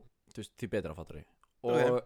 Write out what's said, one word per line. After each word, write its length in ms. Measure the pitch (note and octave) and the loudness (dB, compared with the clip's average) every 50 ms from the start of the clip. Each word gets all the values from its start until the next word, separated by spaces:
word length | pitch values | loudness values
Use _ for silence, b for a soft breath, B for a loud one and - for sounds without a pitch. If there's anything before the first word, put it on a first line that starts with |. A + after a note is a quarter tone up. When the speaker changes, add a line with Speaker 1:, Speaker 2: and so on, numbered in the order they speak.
| - - _ _ _ _ - | -6 -12 _ _ _ _ -14
Speaker 1:
þú 80 | A2+ | -14
veist, 140 | G#2 - _ - | -14 -14 _ -10
því 120 | B2 F#2+ | -6 -2
betra, 240 | - G#2 E2+ D#2+ D#2 | -2 -2 -2 -2 -6
fattar 220 | E2 D#2 - D#2+ D2+ | -10 -12 -12 -14 -16
ég. 40 | D2+ _ _ _ _ _ _ _ - | -16 _ _ _ _ _ _ _ 0
Og, 120 | A#2+ B2 | 2 4
Speaker 2:
Ok. 300 | B2 B2 B2 B2 B2 - | 4 4 4 2 2 -2